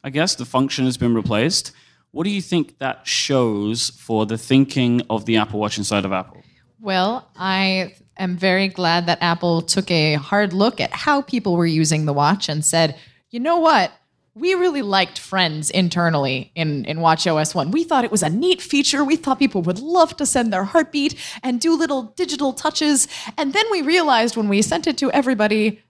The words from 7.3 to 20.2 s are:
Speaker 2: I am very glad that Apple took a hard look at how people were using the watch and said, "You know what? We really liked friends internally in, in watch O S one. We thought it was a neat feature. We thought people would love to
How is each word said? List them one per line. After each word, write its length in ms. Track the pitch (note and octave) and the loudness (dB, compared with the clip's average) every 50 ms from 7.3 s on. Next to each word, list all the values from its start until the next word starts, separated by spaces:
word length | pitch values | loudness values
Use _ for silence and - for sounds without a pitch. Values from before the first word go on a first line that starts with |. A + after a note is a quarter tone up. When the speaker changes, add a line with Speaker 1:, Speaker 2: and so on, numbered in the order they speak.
| _ | _
Speaker 2:
I 560 | - F3+ F#3+ F#3+ F#3+ F#3+ F#3+ F#3+ F#3+ F3+ - _ _ _ _ _ | -8 -4 -2 0 0 0 0 0 -2 -4 -6 _ _ _ _ _
am 180 | - F#3+ F3+ F3+ | -6 -4 -4 -4
very 320 | E3+ F#3+ F#3+ F3+ F#3+ G3 | 0 0 2 2 2 0
glad 380 | F#3+ F#3 - F3+ E3 E3 F3 F3 | -2 -2 -2 0 2 2 2 2
that 140 | E3+ E3+ - | 0 0 0
Apple 400 | F3 E3+ E3+ E3+ - F3 E3 E3 | 2 0 0 2 2 0 0 0
took 280 | E3 - - G3 F#3+ - | 0 0 -2 -2 0 0
a 240 | F3 D#3+ D3+ D#3 D3+ | 2 2 4 2 2
hard 360 | D3 C#3 - G3+ G3+ G#3 G3 | 0 -2 0 0 2 2 2
look 300 | E3+ F#3+ G3+ A#3+ - - | 2 2 2 2 2 -2
at 100 | - - | -6 -6
how 300 | - - - D4+ D4 C#4 | -6 -4 0 0 0 0
people 340 | C#4 - - A#3 - G3 F3 | 0 -2 -6 -4 0 0 0
were 100 | E3+ E3+ | 2 2
using 400 | E3+ D#3+ D#3+ D#3+ D3+ D#3 D3+ D#3 | 2 2 2 2 2 2 0 0
the 80 | D3+ C#3+ | 0 0
watch 360 | C#3+ C#3+ D3+ F#3+ G3+ - - | 2 2 2 2 0 -2 -4
and 160 | D3+ D#3 D3+ | -4 -2 -2
said, 320 | - - E3 E3 D3+ C#3+ - - - _ _ _ _ | 0 2 2 2 2 0 -8 -16 -20 _ _ _ _
"You 100 | - A#3+ | -10 -6
know 200 | B3 D#4 E4+ F4 | -2 0 0 4
what? 340 | D#4+ D#4+ D#4 A3 F3+ - - _ _ _ _ _ _ _ _ | 4 4 4 4 2 0 -4 _ _ _ _ _ _ _ _
We 160 | G#3+ C#4+ F4+ F#4+ | -4 0 0 2
really 280 | F4+ F4+ F4+ D4+ C#4+ | 2 2 0 0 0
liked 360 | A3+ G3+ G3 F#3+ F#3 F3+ - | -2 0 2 2 2 0 -4
friends 520 | - - - - F#3+ F3+ E3 D#3 D#3 D3+ - | -16 -12 -6 -2 0 0 0 0 -4 -6 -2
internally 840 | - F#3 F#3 E3+ - F3 F3 E3 D#3+ D3 C#3 C3+ C3+ B2+ - _ _ | 0 0 0 2 2 2 2 2 2 2 0 0 -2 -4 -6 _ _
in, 280 | - D#3+ D#3 D3 C#3 A2+ | -4 -2 -2 -2 -4 -4
in 140 | - D#3 D#3+ | -6 -4 2
watch 260 | E3 D#3+ D#3+ D#3 - | 4 2 4 4 2
O 120 | F3 D#3+ | 0 0
S 180 | D#3 D3+ D3+ - | 0 0 0 -2
one. 160 | F#3 C#3 D#3 | -2 -2 0
We 140 | G3+ D#4+ E4+ | -2 -2 0
thought 180 | E4 E4 C4+ A#3 | 0 0 0 0
it 80 | A#3+ | 0
was 100 | G#3+ G#3+ F3 | -2 -2 0
a 60 | D3+ | 0
neat 320 | E3 A3 D#4 F#4 F4+ F4 | -2 0 2 0 0 0
feature. 400 | - - - C#4 C#4 - - C4+ D4 | -2 -2 0 0 0 2 0 0 2
We 120 | C4+ D#4+ | 2 0
thought 240 | D#4 - C#4 C4 C4 | 0 0 -2 0 0
people 220 | C#4 - - G3 | 0 0 0 0
would 180 | E3 F3 F3+ F#3+ | -2 -2 -4 -4
love 380 | C4 D#4 E4+ F#4 E4 E4 - | -4 0 2 2 2 2 2
to 80 | - | -6